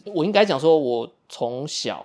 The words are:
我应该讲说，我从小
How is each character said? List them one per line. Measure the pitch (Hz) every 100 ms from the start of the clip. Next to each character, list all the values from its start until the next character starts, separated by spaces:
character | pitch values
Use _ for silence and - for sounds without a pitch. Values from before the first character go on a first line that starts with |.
| 202
我 | 190
应 | 170
该 | 202
讲 | 214 135
说， | 160 160
我 | 131 120 117 _ _
从 | - 120 123 151
小 | - 120 87